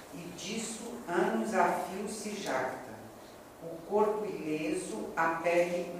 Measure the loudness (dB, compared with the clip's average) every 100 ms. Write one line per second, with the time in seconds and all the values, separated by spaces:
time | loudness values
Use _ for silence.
0 | -12 -10 -10 -8 -4 -4 -4 -6 -6 -8
1 | 0 2 4 4 2 4 4 4 0 -2
2 | -4 -4 -4 -4 0 0 0 -4 -10 -12
3 | -14 -16 -16 -18 -18 -12 -10 -10 0 4
4 | 4 4 0 -2 -2 0 0 0 -2 -4
5 | -2 2 2 4 4 6 4 2 -2